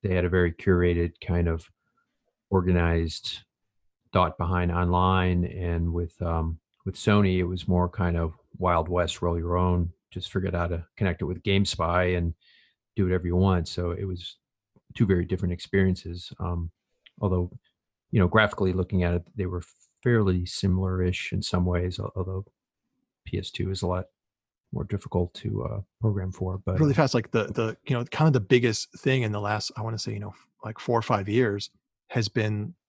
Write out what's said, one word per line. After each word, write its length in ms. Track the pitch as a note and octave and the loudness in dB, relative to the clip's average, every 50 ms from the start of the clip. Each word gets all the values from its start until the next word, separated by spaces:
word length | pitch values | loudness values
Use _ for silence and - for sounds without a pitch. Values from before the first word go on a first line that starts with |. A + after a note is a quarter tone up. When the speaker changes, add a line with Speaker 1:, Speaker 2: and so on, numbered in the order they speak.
| - | 0
Speaker 1:
they 120 | G2+ F#2 | 0 0
had 100 | F2+ F2 | 2 2
a 40 | F2 | 2
very 240 | E2+ F#2 F2 E2+ E2 | 4 4 2 2 0
curated 600 | - - G2 F#2 F2 F2+ F2 F2 E2+ E2+ E2+ - _ - | -2 2 2 4 4 4 4 2 2 0 -2 -4 _ -4
kind 240 | - F2 F2 F2 E2+ | -2 0 2 2 0
of 220 | E2 E2 - - _ _ _ _ _ _ _ _ _ _ _ _ _ _ _ _ | 0 -4 -6 -14 _ _ _ _ _ _ _ _ _ _ _ _ _ _ _ _
organized 920 | G2 F#2+ F2+ F2+ F2 F2 E2+ E2+ E2+ E2+ E2 D#2+ - - - - - - - _ _ _ _ _ _ _ _ _ _ _ _ _ - | 0 2 2 4 2 4 4 2 2 2 0 -2 -4 -8 -10 -10 -12 -12 -16 _ _ _ _ _ _ _ _ _ _ _ _ _ 2
thought 260 | G2 F2+ E2 - - | 2 2 2 0 -4
behind 340 | F2 E2+ F2+ F2+ F2+ F2 F2 | -2 0 0 0 0 0 0
online. 720 | F2 F2+ F2 F2 F2+ F#2 F#2 F#2 F#2 F2+ F2+ F2+ F2 F2 | 0 2 2 2 2 2 4 2 2 2 2 2 0 0
And 480 | - - F#2 F2+ F2 E2+ E2+ E2+ E2+ E2 | -2 -4 -6 -4 -2 -2 -2 -2 -2 -2
with, 280 | F2 E2+ E2 _ _ F2+ | -4 -6 -6 _ _ -4
um, 360 | E2+ E2 E2 D#2+ E2 E2 - _ _ _ _ _ | -4 -2 -2 -2 -4 -6 -8 _ _ _ _ _
with 100 | G2 - | -10 -10
Sony, 420 | - - - G#2 G#2 G2+ F#2+ F#2 F2+ | -2 0 2 4 4 4 4 2 2
it 60 | F2+ | 0
was 240 | F2 F#2 F#2 - - | -2 -4 -6 -2 0
more 220 | F#2 F2+ F2 F2+ | 2 2 2 0
kind 260 | - - F#2 F2 F2 | -2 -2 0 0 0
of 160 | E2 E2 D#2+ E2 _ _ _ _ | 0 -2 -2 -4 _ _ _ _
Wild 320 | - F#2 F2+ F2 E2+ E2 E2+ | -2 0 2 2 2 2 0
West, 320 | F2+ F2+ F2 E2 - - | 0 0 0 -2 -2 -2
roll 180 | - F2 E2+ E2+ | -2 -2 0 -2
your 200 | E2 F2 F2 F2+ | -2 0 0 2
own, 340 | F2+ F2+ F2+ F2 E2+ E2+ - _ _ _ | 4 4 4 2 0 -2 -4 _ _ _
just 220 | - F#2+ - - - | -14 -12 -12 -6 -6
figure 160 | F#2+ F#2 F2+ | -4 -4 -2
out 60 | E2+ | -2
how 120 | E2+ F2 E2+ | -2 -2 -2
to 180 | F2 E2 E2 _ _ | -4 -6 -8 _ _
connect 240 | - G#2+ F#2+ E2+ - | -2 -2 -2 0 -2
it 60 | - | -2
with 160 | C#2+ F2+ F2+ _ | -2 -2 -2 _
GameSpy 760 | G#2 G2 G2 G2+ - - - E2+ E2 F2 F2+ F2+ F2+ F2+ | 2 2 2 2 2 0 -2 0 2 2 2 2 2 2
and 180 | F2+ E2+ E2+ E2 _ _ _ _ _ _ _ _ _ _ _ _ | 0 0 -2 -4 _ _ _ _ _ _ _ _ _ _ _ _
do 80 | - G2 | 0 0
whatever 220 | F#2 F#2 F#2 E2 | 2 2 0 0
you 100 | F2 F2 | 0 2
want. 320 | F2+ F#2+ G2 F#2+ F2 E2 - | 4 4 4 4 2 0 -4
So 220 | - - F2+ F2 | -6 -4 -4 -4
it 140 | F2 F2 - | -4 -4 -6
was 340 | F#2+ F2+ F2 F2 - - _ _ _ _ _ _ _ _ _ _ _ - | -8 -8 -8 -10 -14 -16 _ _ _ _ _ _ _ _ _ _ _ -2
two 100 | - A#2+ | -2 2
very 220 | F#2+ F#2+ F2+ F2 | 2 2 2 2
different 260 | E2+ F#2+ F2+ F#2+ F2 F2+ | -2 -2 -2 -2 -4 -4
experiences. 800 | E2+ - - - G2 F#2+ F#2+ F2+ - - F2+ E2+ F2+ - - - _ | -4 -8 0 2 4 4 4 2 0 -4 -12 -12 -12 -12 -16 -12 _
Um, 300 | F#2+ F2+ F2 F2 E2+ E2 _ _ _ _ _ _ _ - _ - | -6 -4 -4 -4 -6 -6 _ _ _ _ _ _ _ -20 _ -4
although, 320 | - G2 F#2 F#2 F2+ F2 - - _ _ _ _ _ _ _ _ _ _ | -2 0 0 0 -2 -2 -6 -16 _ _ _ _ _ _ _ _ _ _
you 80 | - A#2 | 2 4
know, 100 | F#2 F2 | 4 6
graphically 440 | F2+ A2 G#2+ G2+ - - G2+ F#2+ F2+ | 6 4 4 4 2 0 0 0 0
looking 320 | F#2 F2+ - - F#2 F2+ | 0 -2 0 0 0 2
at 80 | F2 F2 | 2 0
it, 160 | F2 E2+ - _ | -2 -4 -8 _
they 80 | A2 F#2+ | -6 -6
were 180 | F2+ F2+ F2 E2+ _ _ _ _ _ _ _ _ | -6 -6 -8 -10 _ _ _ _ _ _ _ _
fairly 440 | B2+ A#2+ A2+ G#2 G2 F#2 F2+ F2+ | 2 2 4 4 4 2 0 -2
similar-ish 880 | - - - - G2 F2+ F#2 F#2+ F#2 F#2 F#2 F2+ F2+ F#2 - - - - | -4 -6 -2 0 2 2 2 0 -2 -2 0 0 0 0 -2 -6 -6 -6
in 80 | G2 - | -6 -4
some 240 | - - F2+ F2 | -2 0 0 0
ways, 340 | F2+ F2 F2 F2+ F#2 F2+ - | 2 0 0 -2 -2 -4 -6
al-, 120 | G2 - - | -8 -8 -6
although 300 | F#2+ F2+ F#2 F#2+ F#2 G2 _ _ _ _ _ _ _ _ _ _ _ _ _ _ _ _ | -6 -8 -6 -6 -8 -10 _ _ _ _ _ _ _ _ _ _ _ _ _ _ _ _
P 120 | - - G#2 | -6 -6 -6
S 120 | G2 - | -6 -8
two 200 | - - G2 F#2 | -6 -6 -4 -4
is 120 | F#2+ F#2 - | -4 -4 -2
a 40 | |
lot 200 | F2+ F2+ F2+ F#2 _ _ _ _ _ _ _ _ _ _ _ _ _ - | -2 -2 -2 -4 _ _ _ _ _ _ _ _ _ _ _ _ _ -8
more 120 | - - | -8 -6
difficult 500 | - - F#2+ - - - F2+ F2 F2 _ | -6 -6 -8 -8 -4 -2 -2 -2 -2 _
to, 300 | - - - G2+ G#2 A2 | -10 -8 -6 -6 -4 -4
uh, 160 | - G#2+ G2+ G2 _ _ _ | -6 -6 -8 -10 _ _ _
program 320 | A2 A2 G2+ G2 F#2 F#2 F#2 | -2 -2 0 0 -4 -6 -6
for. 260 | - F#2 F#2 F#2 F#2 - | -6 -6 -6 -6 -6 -4
But, 160 | - F#2+ B2+ | -4 0 2
Speaker 2:
Really 120 | D#3 D3 C3+ | 2 2 4
Speaker 1:
uh, 40 | |
Speaker 2:
fast, 160 | D#3+ D3+ B2+ - | 4 2 4 2
like, 180 | A#2+ A2+ - | 0 -2 0
the, 180 | - A#2 G#2 - | -2 -2 -2 -2
the, 280 | G#2+ - A2+ A2 A2 _ _ | -2 -4 -4 -4 -4 _ _
you 80 | - C3+ | -4 -2
know, 100 | A#2+ A#2+ | -2 -2
kind 200 | - - - D#3 | -6 -2 2 4
of 60 | D#3+ C#3 | 4 4
the 80 | B2 | 4
biggest 500 | G2+ - C3+ B2 A#2+ A#2 A2 - - - _ - | 4 4 4 4 6 4 0 0 -4 -8 _ -4
thing 240 | - C#3 C3 C3 A#2+ | 0 0 2 2 0
in 100 | G#2+ G#2 | -2 -2
the 80 | G#2 | -4
last, 300 | G#2 G2+ G#2+ G#2+ - - - | -2 -2 -2 -2 -4 -6 -8
I 60 | - G#2+ | -8 -8
wanna 160 | A2+ A2 G#2 | -6 -6 -6
say, 140 | - G#2+ G#2+ | -8 -8 -8
you 60 | G#2 | -8
know, 140 | G#2 G2+ - - _ _ _ _ - | -10 -10 -14 -16 _ _ _ _ -12
like, 140 | A2+ A2 - | -12 -12 -10
four 200 | - - A#2+ A#2 | -4 0 0 0
or 40 | A2 | 2
five 260 | - B2 G2+ G2 G#2 | 2 -2 -2 0 0
years 420 | G2+ A#2+ B2+ A2 G2+ G2+ - - _ _ _ _ _ _ _ _ | 2 2 2 2 0 -4 -6 -10 _ _ _ _ _ _ _ _
has 200 | - B2+ A2 G2+ | -2 -2 -2 -2
been 460 | _ A#2+ G#2+ G#2+ G#2+ G#2 G#2 - F3 _ _ | _ -2 -2 -2 -2 -4 -6 -8 -12 _ _